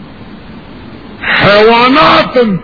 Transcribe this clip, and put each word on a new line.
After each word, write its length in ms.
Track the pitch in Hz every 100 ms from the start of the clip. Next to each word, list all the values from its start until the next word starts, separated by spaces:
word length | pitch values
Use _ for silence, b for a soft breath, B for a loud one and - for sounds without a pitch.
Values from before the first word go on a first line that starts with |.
| - - - - - - - - - - - - - -
حیوانات 920 | 190 208 220 233 247 302 320 320 185 254
هم 140 | 226 180